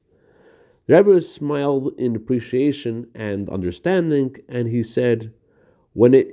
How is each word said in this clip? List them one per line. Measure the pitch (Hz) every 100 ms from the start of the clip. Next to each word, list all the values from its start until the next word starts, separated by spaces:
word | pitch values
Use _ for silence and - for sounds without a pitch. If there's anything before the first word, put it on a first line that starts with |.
| _ _ _ _ _ _ _ _ -
The | 151
Rebbe | 202 190
smiled | 160 - 147 147 143 139 135 -
in | 127
appreciation | 110 110 127 117 127 143 135 120 113 120 -
and | 104 98 101
understanding, | 95 90 92 175 190 165 143 131 - -
and | 127 117
he | 120
said, | 113 - 123 113 110 - _ _ _ _ _
"When | - 120
it | 131 120